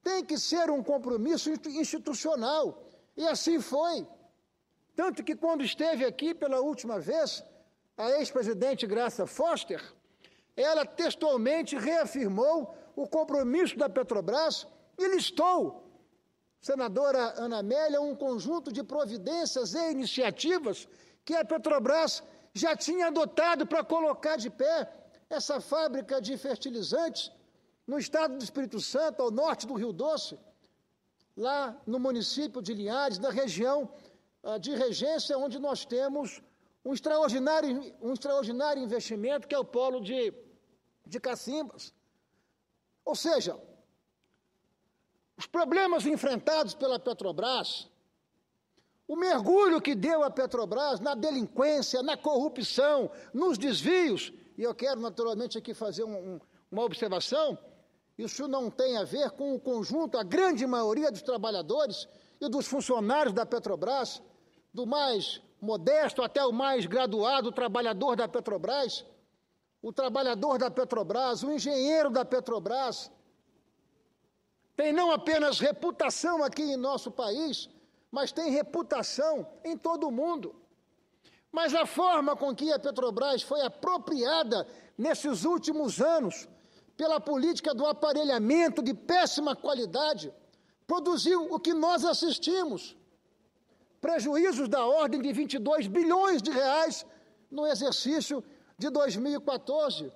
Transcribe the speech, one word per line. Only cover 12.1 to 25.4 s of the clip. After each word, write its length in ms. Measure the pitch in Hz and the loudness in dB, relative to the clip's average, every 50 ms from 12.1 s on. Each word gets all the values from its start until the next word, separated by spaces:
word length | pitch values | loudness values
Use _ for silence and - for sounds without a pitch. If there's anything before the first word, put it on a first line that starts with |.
| - 277 254 196 190 196 247 294 320 330 262 - - - - - - | -2 -2 -2 0 2 2 4 4 4 2 0 -4 -10 -18 -20 -14 -6
o 120 | - 285 | -6 -6
compromisso 720 | 294 - 320 311 311 285 285 269 240 247 339 370 - - | 0 0 0 0 2 2 0 2 2 2 2 2 2 2
da 120 | 220 285 269 | 0 0 2
Petrobras 800 | 185 262 254 - 240 208 180 165 220 285 320 311 - - - - - - _ _ _ | 2 0 0 0 0 -2 0 0 0 2 2 0 0 -2 -8 -12 -20 -20 _ _ _
e 100 | - 370 381 | -2 0 2
listou, 760 | 392 349 226 - - - 311 359 370 339 - 415 - - - - - - _ _ _ _ _ _ _ _ _ _ _ _ | 2 2 0 0 2 4 4 6 6 4 2 0 -4 -10 -20 -20 -20 -20 _ _ _ _ _ _ _ _ _ _ _ _
senadora 720 | - - 277 269 254 226 185 254 285 285 269 262 240 233 - | -4 -4 -2 -2 -2 -2 0 2 2 4 4 2 2 0 -4
Ana 220 | - 233 240 233 214 | -6 -6 -4 -4 -4
Amélia, 420 | 202 202 247 294 311 302 285 285 | -2 0 0 2 2 2 2 2
um 140 | 294 294 277 | 0 0 -4
conjunto 560 | - 277 269 247 220 165 240 330 339 - 294 | -2 -2 -2 -2 -2 -2 -2 -4 -4 -4 -6
de 100 | 220 233 | -8 -8
providências 920 | 262 - 269 302 285 208 220 226 180 226 320 339 330 - - 262 240 185 190 | -8 -6 -2 -4 -2 -2 -4 -6 -6 -4 -2 -2 -2 -2 -2 -2 -4 -4 -4
e 180 | 320 330 330 | -2 -2 -2
iniciativas 960 | 311 269 262 202 - 254 254 214 - - - 311 370 359 302 226 185 - - - - - - - _ _ _ | -2 -2 -4 -4 -2 0 0 0 0 -2 0 0 0 0 0 -2 -6 -6 -10 -20 -20 -20 -20 -20 _ _ _
que 100 | - 311 | -4 -2
a 80 | 330 311 | -2 0
Petrobras 800 | 320 320 320 320 311 302 277 214 - 285 320 320 262 - - - - - - - _ _ | 0 -2 -2 2 2 2 2 4 4 4 4 4 2 0 -4 -10 -14 -20 -20 -20 _ _
já 200 | 196 247 330 311 | 0 2 2 2
tinha 320 | - - - 330 359 349 | 0 0 -2 0 2 2
adotado 600 | 330 294 330 311 - - - 311 339 339 285 311 | 2 2 2 0 2 4 4 4 4 4 2 0
para 160 | - - 330 285 | 0 0 0 2
colocar 540 | 302 320 330 320 302 277 294 - 302 311 | 2 2 2 2 2 0 0 0 -2 0
de 120 | 302 214 240 | 0 -2 -6
pé 400 | - - 262 294 330 320 240 - - - - - _ - _ _ | -4 0 0 2 2 0 -2 -4 -8 -20 -20 -20 _ -20 _ _
essa 300 | - 294 | -4 -4